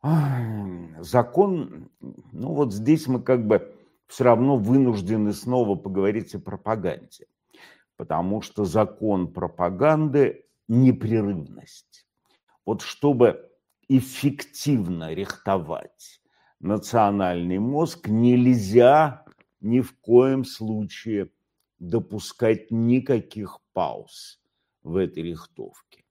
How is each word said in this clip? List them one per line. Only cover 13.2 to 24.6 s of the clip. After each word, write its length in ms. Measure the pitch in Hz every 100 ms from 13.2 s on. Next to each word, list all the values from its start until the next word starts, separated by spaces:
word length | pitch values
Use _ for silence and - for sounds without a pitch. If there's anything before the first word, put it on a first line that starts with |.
| 120 87 - _ _ _ _
эффективно 1300 | 135 - - 143 - - - 147 131 87 87 80
рихтовать 1080 | 80 98 - - 98 78 80 - _ - _ _ _ _ _
национальный 1000 | 92 104 - 120 104 101 92 87 87 92
мозг, 480 | 113 143 165 - -
нельзя 1160 | 110 120 123 123 123 95 113 120 143 156 123 - _ _ _
ни 200 | 101 123
в 180 | 117 _
коем 460 | - 120 131 135
случае 840 | 127 - 110 110 101 - 117 104 92 _ _ _ _ _
допускать 920 | 87 113 - 104 - - 113 110 -
никаких 880 | 113 117 127 127 120 - - 98 - _
пауз 680 | - 80 52 52 - - - _ _